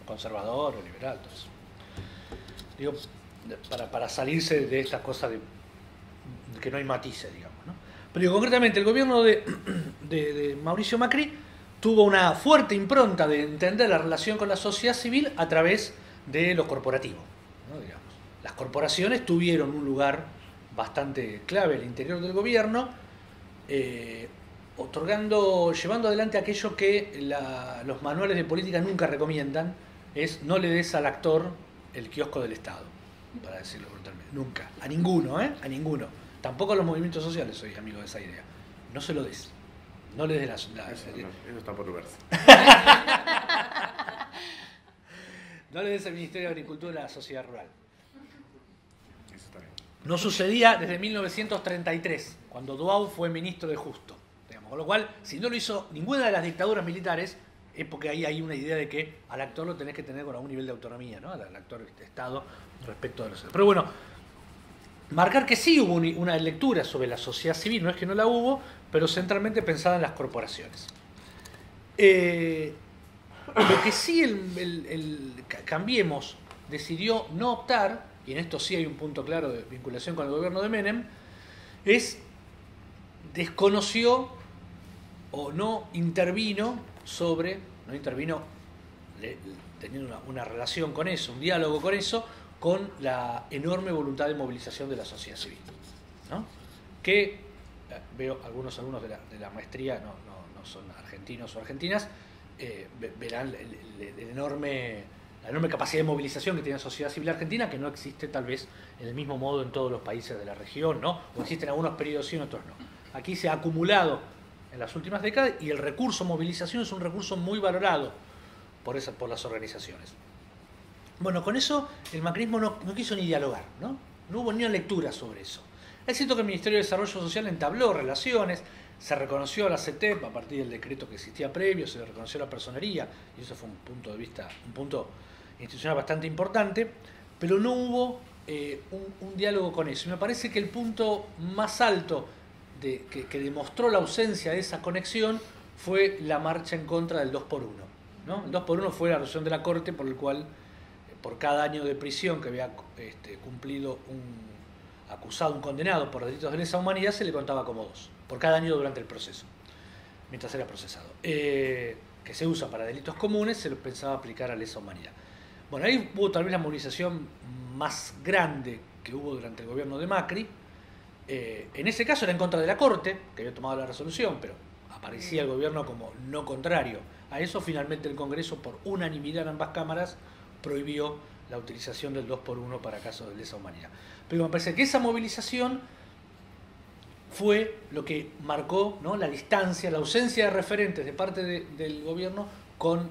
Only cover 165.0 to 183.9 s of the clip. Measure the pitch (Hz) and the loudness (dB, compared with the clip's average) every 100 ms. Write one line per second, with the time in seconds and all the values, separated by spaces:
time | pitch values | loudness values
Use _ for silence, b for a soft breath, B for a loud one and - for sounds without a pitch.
165 | 85 - B B B B B 139 190 254 | -16 -18 B B B B B 0 4 4
166 | 196 196 196 170 180 180 151 151 - - | 2 2 2 2 2 0 0 -4 -6 -2
167 | 175 165 147 - 127 127 127 131 147 - | -2 -2 -8 -14 -14 -12 -10 -4 -4 -4
168 | - - 135 190 165 143 123 117 - - | -10 -10 2 4 4 0 -6 -10 -14 -16
169 | - 135 143 131 117 113 117 131 139 139 | -10 -8 -6 -6 -8 -12 -8 -6 -4 -4
170 | 175 196 170 196 220 - B B B B | 0 0 0 -4 -6 -12 B B B B
171 | B B - 131 113 107 - - 185 220 | B B -8 -6 -6 -10 -10 -4 -2 0
172 | 220 196 190 175 180 170 165 202 277 185 | 2 2 2 2 2 4 4 6 6 6
173 | 190 196 - - 117 117 131 135 131 123 | 0 -4 -8 -10 -10 -6 -6 -4 -6 -8
174 | 151 160 156 - - - - - - - | -8 -2 0 -2 -8 -14 -18 -20 -20 -16
175 | - 117 - 160 139 131 151 151 131 117 | -12 -10 -4 -2 0 0 0 -2 -6 -8
176 | 113 113 127 147 147 131 170 170 123 104 | -12 -12 -8 -6 -6 -4 0 2 0 -6
177 | 85 B B 139 170 196 170 151 143 156 | -12 B B -6 -4 -4 -4 -4 -4 -4
178 | 156 139 143 147 160 151 123 - 196 190 | -6 -6 -4 -4 -6 -8 -10 -10 -6 -4
179 | 165 151 143 165 156 151 156 170 160 165 | -4 -4 -6 -4 -4 -4 -4 -4 -4 -2
180 | 180 - B B B - 147 143 143 147 | -4 -6 B B B -12 -6 -4 -4 -2
181 | 147 147 B B - 120 117 117 131 113 | -4 -4 B B -12 -10 -10 -12 -10 -8
182 | 143 135 117 131 - 120 123 123 110 107 | -6 -6 -4 -6 -6 -8 -8 -8 -8 -10
183 | 113 - 107 104 110 104 98 87 - | -10 -12 -12 -12 -12 -12 -14 -16 -18